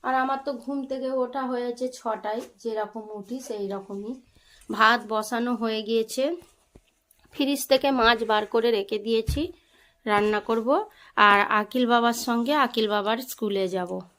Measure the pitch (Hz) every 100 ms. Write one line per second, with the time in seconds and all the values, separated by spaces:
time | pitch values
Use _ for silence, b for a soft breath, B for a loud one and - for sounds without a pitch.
0 | 254 262 262 269 277 247 254 277 269 262
1 | 262 262 247 269 254 247 247 240 254 254
2 | 233 214 214 226 - _ 226 220 208 220
3 | 214 214 196 254 - 220 196 196 196 202
4 | 208 262 _ b b b b 214 214 240
5 | 208 220 220 240 240 233 226 220 214 226
6 | 220 - 277 349 - _ _ - _ _
7 | _ _ _ - 277 277 - 262 277 269
8 | 226 233 220 214 214 226 233 220 196 214
9 | 202 226 220 - 349 - b b b b
10 | - 208 208 214 208 226 226 311 415 B
11 | B - 208 202 202 214 208 254 240 240
12 | 233 233 - 233 233 302 254 247 214 208
13 | 202 226 254 - 214 196 190 185 180 185
14 | 185